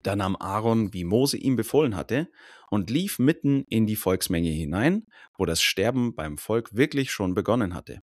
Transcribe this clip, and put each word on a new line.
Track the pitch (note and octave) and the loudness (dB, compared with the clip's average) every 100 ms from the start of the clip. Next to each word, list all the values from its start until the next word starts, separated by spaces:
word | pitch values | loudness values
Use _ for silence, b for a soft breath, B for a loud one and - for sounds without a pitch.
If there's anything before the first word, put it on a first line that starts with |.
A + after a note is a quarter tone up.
Da | F#2+ | -2
nahm | G2+ G2 F#2+ | -2 -2 -2
Aaron, | F#2+ G2+ A2+ A2+ G2+ | -4 0 2 2 0
wie | F#2 | -2
Mose | F2 A2 C#3 B2 | 0 2 2 0
ihm | C3+ | 0
befohlen | A#2+ G#2+ C#3 D3+ | 0 2 2 2
hatte, | F#2 C#2 B2 F3 B B B B | -2 -2 -4 -4 B B B B
und | G#2 F2+ | -2 0
lief | C3+ G3 - | -2 -2 2
mitten | C3 D#3+ C#3 C#3 C#3 | 2 2 2 0 0
in | A2+ G#2+ | 0 2
die | |
Volksmenge | G#2+ F#2 F#2 - E2+ E2+ | 0 0 0 0 0 0
hinein, | D#2 D2 F2 C#3 G3+ - B B - | -2 -2 0 0 0 -6 B B -4
wo | |
das | F2 E2 | -2 2
Sterben | - - G#2+ B2+ A#2+ | 0 2 0 0 -2
beim | - D2+ D2+ | -4 -8 -8
Volk | - A2+ A#2 | -2 -2 -2
wirklich | G2+ D3+ C#3 C3+ | 0 0 0 -4
schon | - F#2+ | -2 0
begonnen | F2+ G2 A#2+ F#2+ | 0 0 0 0
hatte. | F2 - A1+ _ | -4 -12 -18 _